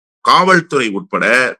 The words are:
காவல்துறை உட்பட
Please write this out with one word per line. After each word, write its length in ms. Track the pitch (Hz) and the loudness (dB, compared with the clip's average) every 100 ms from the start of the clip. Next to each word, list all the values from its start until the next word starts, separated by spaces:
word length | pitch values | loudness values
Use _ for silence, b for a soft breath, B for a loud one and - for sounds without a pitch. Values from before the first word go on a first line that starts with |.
| _ _ | _ _
காவல்துறை 600 | 117 151 185 175 165 143 113 98 | 0 2 4 0 0 -4 -4 -6
உட்பட 260 | 90 92 98 123 123 | -6 -4 0 0 0